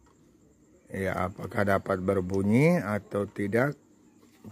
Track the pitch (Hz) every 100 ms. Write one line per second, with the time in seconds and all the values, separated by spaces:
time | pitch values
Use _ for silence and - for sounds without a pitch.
0 | _ _ _ _ _ _ _ _ _ 98
1 | 92 92 92 - 95 107 98 98 - 98
2 | 92 95 90 98 101 117 156 175 101 104
3 | - 104 98 - 101 113 139 143 _ _
4 | _ _ _ _ -